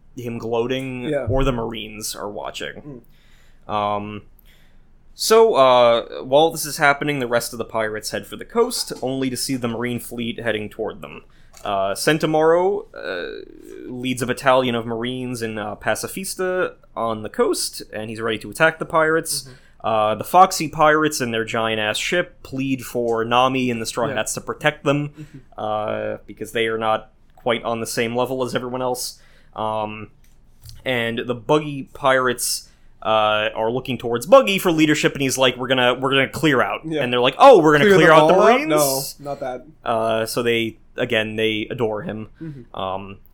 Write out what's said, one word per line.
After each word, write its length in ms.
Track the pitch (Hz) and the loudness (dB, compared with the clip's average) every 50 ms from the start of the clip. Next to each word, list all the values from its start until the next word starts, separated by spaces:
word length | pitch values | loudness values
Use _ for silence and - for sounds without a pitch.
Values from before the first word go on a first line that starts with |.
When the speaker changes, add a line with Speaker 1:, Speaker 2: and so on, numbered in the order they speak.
| _ - - | _ -20 -16
Speaker 1:
him 220 | 127 120 120 117 117 | -12 -10 -10 -10 -8
gloating, 640 | 107 113 117 117 117 123 131 131 135 131 127 127 123 156 | -6 -4 -2 0 0 0 -2 -4 -4 -8 -8 -8 -6 -4
Speaker 2:
Yeah. 180 | 147 143 127 120 | -4 -2 -2 0
Speaker 1:
or 160 | 131 135 135 | 0 2 2
the 80 | 135 | 2
Marines 600 | 123 120 113 113 117 110 104 107 107 104 107 - - | 0 0 -4 -6 -6 -8 -10 -12 -12 -10 -10 -10 -8
are 140 | - 82 104 | -8 -8 -10
watching. 720 | 104 85 67 67 - - - 71 - - - 147 135 117 - - - - _ _ - - - - - - - - | -8 -8 -10 -10 -8 -8 -10 -10 -10 -12 -16 -16 -18 -18 -20 -20 -20 -20 _ _ -20 -20 -20 -20 -20 -20 -12 -6
Speaker 2:
Mm. 40 | |
Speaker 1:
Um, 500 | 104 107 104 104 104 101 104 104 104 104 - - - - _ - - _ _ - _ - _ _ - - _ - - | -4 -2 -2 -2 -2 -4 -6 -8 -12 -14 -16 -18 -20 -20 _ -20 -20 _ _ -20 _ -20 _ _ -20 -20 _ -20 -12
so, 400 | - - - 220 226 226 226 160 | -6 0 4 6 6 6 6 6
uh, 680 | 131 131 131 123 123 123 120 117 117 - - 60 71 | 6 6 6 8 6 6 6 4 2 0 -6 -10 -12
while 280 | 85 131 131 147 160 165 | -4 2 4 4 4 4
this 140 | 165 156 - | 2 -4 -8
is 120 | 151 131 - | -8 -4 2
happening, 400 | 156 143 143 143 147 147 147 139 | 2 2 2 2 0 -4 -2 -4
the 80 | 123 | -2
rest 260 | 117 120 117 - - | 0 -2 -2 -2 -2
of 60 | - 113 | -8 -8
the 60 | 110 | -8
pirates 460 | - - 113 110 107 107 107 - - | -6 -4 -4 -4 -4 -4 -8 -8 -8
head 160 | - 104 101 | -8 -8 -10
for 100 | - 107 | -10 -14
the 80 | 110 - | -14 -12
coast, 480 | - - 233 233 254 240 - - - - - | -6 0 0 0 0 0 -6 -6 -6 -8 -8
only 280 | - 127 131 135 135 131 | -6 -6 -4 -2 -4 -4
to 60 | 123 | -4
see 200 | 117 - - 135 | -4 -6 -4 -4
the 120 | 123 120 117 | -4 -4 -4
Marine 320 | 117 110 120 123 120 113 | -4 -4 -4 -4 -6 -6
fleet 400 | - - 120 120 120 117 117 - | -8 -10 -10 -8 -8 -6 -6 -4
heading 280 | 120 117 107 107 104 104 | -4 -4 -4 -4 -6 -8
toward 320 | - - 110 95 82 80 | -8 -8 -8 -8 -8 -12
them. 200 | 78 71 80 - - - _ - - - - - - | -16 -16 -16 -18 -20 -20 _ -20 -20 -20 -20 -12 -8
Uh, 280 | - 101 98 95 101 98 | -4 -2 -2 -2 -2 -4
Sentomaro, 920 | - - 156 151 156 165 156 156 156 156 160 165 175 180 190 202 - - - - | -2 0 0 0 0 0 0 0 2 4 4 4 2 2 0 -2 -4 -6 -12 -16
uh, 500 | - - 82 95 87 80 65 55 55 - - - 50 - 53 - 55 64 87 | -14 -10 -10 -8 -8 -8 -10 -10 -14 -16 -18 -20 -20 -20 -18 -18 -16 -14 -14
leads 320 | 127 123 123 131 127 120 | -12 -8 -4 -4 -4 -2
a 40 | 127 | -2
battalion 480 | 120 123 - - 139 131 131 131 123 117 | -4 -2 0 2 4 4 4 4 2 -2
of 120 | 117 110 | -4 -4
Marines 560 | 117 117 113 113 123 127 127 127 123 127 117 | -4 -6 -6 -6 -6 -8 -8 -8 -8 -8 -6
in, 160 | 113 110 110 110 | -8 -8 -6 -8
uh, 180 | 104 104 101 | -8 -10 -10
Pacifista 1000 | - - 117 107 - - 110 - 190 190 - - - 185 185 185 185 175 - - _ _ _ - | -6 -4 -4 -4 -4 -4 -8 -8 -8 -10 -10 -8 -6 -4 -4 -2 -2 -4 -4 -6 _ _ _ -8
on 260 | - 113 113 110 107 | -6 -4 -4 -4 -6
the 60 | 107 107 | -8 -8
coast, 540 | - - 240 - 349 - - - - - - - | -2 0 0 0 0 -2 -4 -8 -8 -12 -14 -12
and 160 | - 107 107 110 | -10 -10 -10 -8
he's 120 | 113 107 | -8 -6
ready 180 | 113 113 110 104 | -4 -4 -4 -4
to 120 | - 107 | -6 -8
attack 280 | 101 - 160 160 160 - | -2 2 2 2 2 -2
the 80 | 165 | -8
pirates. 560 | - 175 160 156 156 160 165 160 - - 139 | -2 0 2 2 2 2 0 -2 -2 -6 -8
Speaker 2:
Mm-hmm. 100 | - 131 123 - _ _ _ _ | -8 -12 -20 -20 _ _ _ _
Speaker 1:
Uh, 320 | - 107 113 107 107 107 110 | -4 -2 0 0 2 0 0
the 100 | 104 - | -2 -4
Foxy 440 | - - 180 185 190 - - 165 143 | 2 6 6 6 6 4 -4 -6 -4
pirates 520 | - 160 151 151 151 160 156 151 151 - | 0 2 4 4 4 4 2 0 -2 -2
and 120 | 131 117 | -4 -4
their 120 | 113 113 113 | -2 -4 -4
giant-ass 520 | 110 123 117 110 110 110 110 107 107 107 - | -2 -2 -2 0 0 0 0 -2 -2 -2 -2
ship 440 | - - 185 214 208 - - - | -4 -2 -2 -2 -2 -4 -8 -20
plead 420 | - - 135 131 135 135 135 123 113 | -16 -10 -6 -6 -4 -4 -4 -4 -6
for 400 | - - 123 120 117 117 113 113 | -6 -4 -4 -2 0 0 -2 0
Nami 460 | 117 120 123 131 131 131 131 127 123 | 2 4 4 4 4 2 0 -2 -2
and 100 | 120 113 | -2 -4
the 60 | 113 | -6
Straw 220 | - - 123 117 110 | -6 -4 -4 -4 -2
Speaker 2:
Yeah. 60 | - | -2
Speaker 1:
Hats 200 | 110 107 - - | -4 -4 -4 -6
to 60 | - | -8
protect 440 | - - 117 - - 151 151 - - | -8 -10 -8 -2 -2 -2 -2 -2 -2
them, 260 | 147 139 147 147 143 | 0 0 0 -2 -6
Speaker 2:
Mm-hmm. 280 | 147 - 151 - - 135 - - - | -10 -14 -20 -18 -20 -20 -20 -18 -12
Speaker 1:
uh, 600 | - 107 107 107 107 107 110 110 107 107 107 107 104 - | -8 -6 -4 -4 -4 -4 -4 -4 -6 -6 -8 -8 -10 -12
because 260 | - 104 - 110 101 | -16 -14 -14 -12 -6
they 140 | - 117 113 | -4 -2 -2
are 120 | 113 113 110 | -2 -2 -2
not 340 | 113 110 110 110 - - _ _ _ _ - | 0 0 0 0 -2 -8 _ _ _ _ -16
quite 260 | - - 127 117 117 - | -6 -2 -2 -2 -2 -2
on 160 | 120 117 113 | -4 -4 -4
the 60 | 113 | -4
same 280 | 110 - 135 120 113 117 | -6 -2 -2 -2 -2 0
level 260 | 123 127 123 131 131 | -2 -2 -2 -2 -4
as 120 | 127 120 123 | -4 -4 -4
everyone 280 | 127 127 123 123 127 | -6 -6 -6 -6 -4
else. 360 | 127 127 127 123 - - - - - - - - - - - | -4 -4 -4 -4 -6 -10 -12 -16 -20 -20 -20 -20 -20 -16 -10
Um, 560 | - 110 110 110 110 107 107 107 110 107 - _ _ - - _ _ _ _ _ _ - - - - - | -6 -6 -4 -4 -4 -6 -6 -8 -12 -16 -18 _ _ -20 -20 _ _ _ _ _ _ -20 -20 -18 -10 -6
and 340 | 131 127 120 117 117 117 120 113 | -4 -4 -2 -2 -4 -4 -6 -6
the 80 | 123 120 | -6 -6
Buggy 500 | 120 107 139 151 156 156 151 143 135 131 - - | -6 -2 0 0 0 0 -4 -10 -10 -12 -14 -10
pirates, 720 | - - 135 131 131 127 127 - - - - - - - - _ _ _ - - - | -2 2 2 2 4 2 0 -2 -2 -4 -6 -6 -6 -10 -16 _ _ _ -20 -16 -8
uh, 460 | - 110 110 110 107 107 107 107 107 110 - | -2 0 2 2 4 2 2 2 0 -2 -2
are 160 | - 110 113 | -2 -2 -2
looking 260 | 123 131 127 - 123 | -2 -4 -4 -6 -6
towards 300 | 110 - 117 117 117 120 | -6 -4 -4 -4 -2 2
Buggy 320 | 156 254 269 254 202 196 180 | 6 6 6 6 6 0 0
for 120 | - 185 | 0 0
leadership, 440 | 165 156 156 151 151 147 - 156 - | 2 4 4 4 4 4 2 0 0
and 80 | 139 | 0
he's 160 | 139 131 120 127 | -2 -2 0 2
like, 180 | 131 127 127 | 2 2 2
"We're 120 | 123 127 120 | 0 -2 0
gonna, 260 | 131 131 123 123 127 | 0 2 4 2 2
we're 160 | 131 131 135 | 2 0 0
gonna 180 | 139 135 135 - | 2 2 0 0
clear 320 | - - - 160 139 120 | -2 0 2 2 4 4
out." 220 | 107 98 107 - - | 2 0 -2 -6 -6
Speaker 2:
Yeah. 180 | 160 160 147 | -6 -4 -2
Speaker 1:
And 80 | 135 123 | -2 0
they're 80 | 123 123 | 2 2
like, 140 | 120 131 - - | 2 2 6 8
"Oh, 200 | 247 277 254 185 | 10 10 10 10
we're 100 | 151 160 | 8 8
gonna 120 | 151 147 147 | 6 6 8
Speaker 2:
Clear 100 | 202 196 | 8 8
Speaker 1:
clear 120 | 175 165 165 | 8 8 10
Speaker 2:
them 80 | 156 160 | 10 8
Speaker 1:
out 100 | 151 160 | 8 8
the 60 | 180 | 6
Speaker 2:
all 80 | 190 | 6
out? 180 | 208 220 247 262 | 8 6 6 4
Speaker 1:
Marines?" 560 | 302 311 151 151 147 139 135 135 139 - - - | 2 2 2 4 4 2 2 -2 -4 -8 -12 -12
Speaker 2:
No, 120 | 143 143 | -10 -10
not 100 | 139 - | -8 -8
that. 260 | 139 131 127 127 - - - _ | -8 -8 -8 -10 -14 -18 -20 _
Speaker 1:
Uh, 440 | - 127 117 113 113 113 113 110 113 | -4 -2 -2 0 0 0 0 0 -2
so 160 | 110 - 131 | -2 -4 -2
they, 340 | 120 117 117 113 113 110 - - - _ - - | 0 2 2 2 0 -2 -6 -10 -20 _ -6 -4
again, 380 | 123 117 117 110 107 110 107 | -2 0 0 0 0 -2 -2
they 300 | 110 110 110 107 107 107 - | -2 -2 0 0 -2 -4 -6
adore 320 | 113 117 123 107 107 104 | -4 -2 -2 -2 -2 -4
him. 260 | - - 104 107 110 - - - | -6 -8 -10 -10 -12 -14 -16 -16
Speaker 2:
Mm-hmm. 340 | 160 160 143 135 117 - - - | -14 -14 -14 -16 -18 -14 -10 -8
Speaker 1:
Um, 400 | 98 95 92 98 98 98 98 - - _ | -6 -6 -6 -6 -8 -12 -16 -18 -20 _